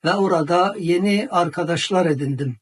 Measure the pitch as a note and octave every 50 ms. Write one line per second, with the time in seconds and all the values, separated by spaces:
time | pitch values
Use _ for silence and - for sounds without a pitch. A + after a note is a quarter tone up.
0 | - D#3+ F#3 G3+ G3 F#3 F3+ E3 D3+ D3 E3+ F3+ F#3 G3+ G3+ A3 F3 E3 F3 F3
1 | F#3+ G#3 G3+ G3+ G#3+ - - F3 F3 E3 - - E3+ D#3 E3+ - - - G3 F#3
2 | F3+ E3 D3 C3+ C#3+ C3+ C#3 B2+ C#3+ C3 A#2+ -